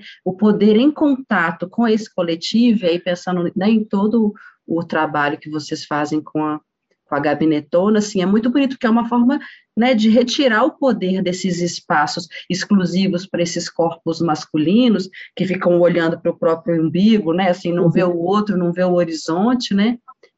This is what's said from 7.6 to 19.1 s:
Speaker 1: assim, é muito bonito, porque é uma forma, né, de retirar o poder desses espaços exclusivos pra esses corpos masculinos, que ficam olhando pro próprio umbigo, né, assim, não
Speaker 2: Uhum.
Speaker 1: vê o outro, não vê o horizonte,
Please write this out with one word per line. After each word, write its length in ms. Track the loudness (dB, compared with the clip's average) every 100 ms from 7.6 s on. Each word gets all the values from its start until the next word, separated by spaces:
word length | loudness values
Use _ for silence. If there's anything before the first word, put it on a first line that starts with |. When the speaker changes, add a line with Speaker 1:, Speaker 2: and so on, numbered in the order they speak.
| -2 0 2 2
Speaker 1:
assim, 200 | 0 -2
é 60 | 0
muito 240 | 2 2
bonito, 220 | 0 -2
porque 140 | -2 0
é 40 |
uma 180 | 0 0
forma, 320 | 0 2 0 -4 -20 _
né, 200 | 0 2
de 160 | 4 4
retirar 520 | 4 2 2 2 2
o 80 | 0
poder 500 | 0 0 0 -2 -2
desses 360 | -2 -2 -2 -2
espaços 640 | -4 -6 -2 0 0 -4 -10 -12 -8
exclusivos 760 | -6 2 2 2 0 0 -2 -4
pra 140 | -4
esses 300 | -2 -4 -6
corpos 500 | -2 -2 -4 -6 -2
masculinos, 880 | -2 -2 -4 -2 2 4 4 2 -2 -14 -12
que 120 | -6 -4
ficam 340 | -2 2 4
olhando 400 | 4 2 -2 -2
pro 160 | -4 -2
próprio 460 | -2 -2 -2 -2
umbigo, 500 | 0 2 4 2 0
né, 160 | 0 0
assim, 240 | -2 -2
não 120 | 0
Speaker 2:
Uhum. 60 | 2
Speaker 1:
vê 140 | 2
o 100 | 0
outro, 440 | 0 0 0 0 -2
não 160 | -2
vê 100 | 0
o 80 | 0
horizonte, 800 | 0 0